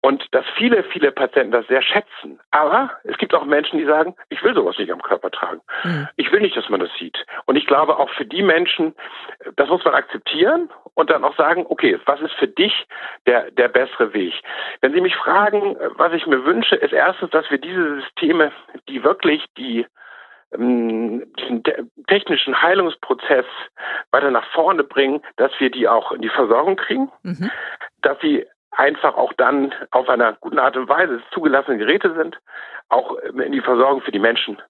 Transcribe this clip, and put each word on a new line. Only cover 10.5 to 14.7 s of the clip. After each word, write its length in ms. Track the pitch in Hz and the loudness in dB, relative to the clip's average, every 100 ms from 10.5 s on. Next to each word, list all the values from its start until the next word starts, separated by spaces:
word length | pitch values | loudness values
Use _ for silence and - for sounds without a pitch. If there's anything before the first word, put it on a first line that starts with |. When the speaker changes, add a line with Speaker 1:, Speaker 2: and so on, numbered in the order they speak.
| 330 339 - - - | 2 -2 -12 -8 -2
Speaker 1:
und 140 | - | 2
dann 140 | 151 | 2
auch 120 | 131 - | 0 2
sagen, 300 | 151 170 170 | 2 2 -2
okay, 320 | - 139 95 - | 0 2 2 0
was 160 | 139 | -2
ist 120 | 151 | -4
für 140 | - 131 | -2 -2
dich 380 | - 202 - - - - - - | 0 0 0 -6 -14 -16 -2 2
der, 240 | 123 - | 2 0
der 160 | - 120 | 0 2
bessere 460 | 123 127 - 113 | 2 0 -2 -2
Weg? 200 | 104 90 - - - - | 0 -4 -6 -10 -10 -10